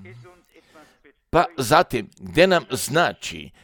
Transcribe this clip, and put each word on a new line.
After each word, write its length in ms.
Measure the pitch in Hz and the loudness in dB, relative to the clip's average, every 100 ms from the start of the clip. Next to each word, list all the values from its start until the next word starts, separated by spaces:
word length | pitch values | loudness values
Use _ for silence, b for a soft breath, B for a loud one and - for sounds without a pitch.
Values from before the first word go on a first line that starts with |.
| 95 120 180 180 _ 165 _ - 151 _ _ _ - | -20 -20 -20 -20 _ _ _ -20 -20 _ _ _ -2
Pa 160 | 156 - 160 | 0 0 -2
zatim, 520 | 120 151 180 117 101 - | 2 2 2 -4 -8 -16
gde 280 | 92 87 190 | -4 2 4
nam 180 | 175 160 | 2 -2
znači, 800 | 127 - 151 156 90 - 80 71 _ | -8 -4 -2 -2 -4 -12 -14 -16 _